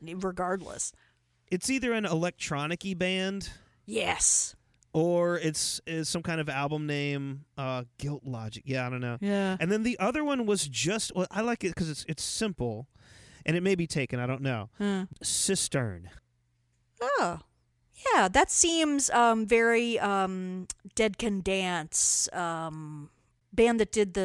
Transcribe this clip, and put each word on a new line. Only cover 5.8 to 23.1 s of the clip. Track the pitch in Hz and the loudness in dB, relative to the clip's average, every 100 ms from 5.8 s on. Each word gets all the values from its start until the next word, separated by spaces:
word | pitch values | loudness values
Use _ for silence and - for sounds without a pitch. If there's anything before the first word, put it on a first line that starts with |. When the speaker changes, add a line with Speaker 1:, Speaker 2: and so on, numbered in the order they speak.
| - | -6
Speaker 2:
it's | 160 156 | -4 -2
some | 175 | -4
kind | 175 160 | -2 -2
of | 151 | -2
album | 135 143 151 151 | -2 -2 -2 -2
name, | 147 143 143 139 139 - - | 0 0 -2 -4 -8 -12 -6
uh, | 131 127 120 - | -4 -4 -6 -8
Guilt | 143 143 135 | -6 -6 -6
Logic. | 117 110 113 131 | -8 -8 -10 -4
Yeah, | 131 123 | -2 -2
I | |
don't | 127 | -4
know. | 123 117 | -4 -2
Speaker 1:
Yeah. | 202 202 190 180 | 0 0 0 0
Speaker 2:
And | 165 | 2
then | 214 | 2
the | 233 233 | 0 0
other | 202 302 | 0 0
one | 294 269 214 | 0 0 2
was | 202 143 | 0 0
just, | 113 147 214 - 185 | -2 0 0 -2 -2
well, | 180 | -2
I | 196 | -2
like | 233 233 | -2 -2
it | 185 - | -2 -2
'cause | 160 | -4
it's, | 143 - | -4 -6
it's | 151 | -6
simple, | - - 220 - 120 107 135 _ - - - - 147 | -4 -2 -2 -2 -4 -6 -10 _ -20 -20 -20 -6 0
and | 170 | 2
it | |
may | 190 185 | 2 2
be | 170 | 0
taken, | 151 127 123 | -2 -2 -2
I | 123 | -2
don't | 135 | -2
know. | 139 113 98 - | -2 -2 -6 -4
Speaker 1:
Hmm. | 202 190 185 - | -2 -2 -4 -8
Speaker 2:
Cistern. | - - - 190 - 139 113 87 90 - - _ _ _ _ _ _ - | -4 0 2 0 0 0 -2 -6 -12 -20 -20 _ _ _ _ _ _ -6
Speaker 1:
Oh. | 494 539 - 160 - _ _ _ _ - 539 415 | 0 2 0 -2 -12 _ _ _ _ -6 2 4
Yeah, | 185 | 4
that | 262 339 | 4 4
seems, | - 339 330 311 285 - | 4 4 4 2 2 2
um, | 240 233 226 214 | 4 4 4 4
very, | 233 233 233 240 214 | 4 6 4 2 0
um, | 202 196 190 185 185 185 - - 196 - | 0 2 0 -2 -6 -8 -10 -14 -6 0
Dead | 220 190 | 0 0
Can | 233 196 | -2 -2
Dance, | 185 190 180 175 160 - - - - | 0 0 0 -2 -2 0 2 2 0
um, | 185 170 165 160 156 151 151 151 | -2 -4 -4 -6 -8 -10 -12 -14